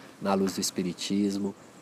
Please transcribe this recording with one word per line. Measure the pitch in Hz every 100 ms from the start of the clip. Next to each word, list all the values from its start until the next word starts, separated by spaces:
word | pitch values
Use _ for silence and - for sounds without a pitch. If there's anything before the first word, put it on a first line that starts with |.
| - -
Na | 95
Luz | 98 95
do | 90
Espiritismo, | 92 - 92 82 - 101 101 98 98 - - -